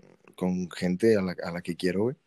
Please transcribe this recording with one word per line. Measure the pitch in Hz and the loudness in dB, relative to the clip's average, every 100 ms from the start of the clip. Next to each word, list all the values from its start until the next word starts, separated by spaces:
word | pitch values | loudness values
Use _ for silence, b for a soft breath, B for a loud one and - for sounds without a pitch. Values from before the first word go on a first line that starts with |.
| 92 87 - - | -20 -20 -20 -4
con | 92 90 90 | 0 0 -2
gente | - 90 90 113 104 | -4 -2 2 4 4
a | |
la, | 92 87 | 2 -4
a | 85 | -6
la | 85 | -6
que | 90 82 | -6 -2
quiero, | 92 90 | -2 0
güey. | 113 147 | -2 -4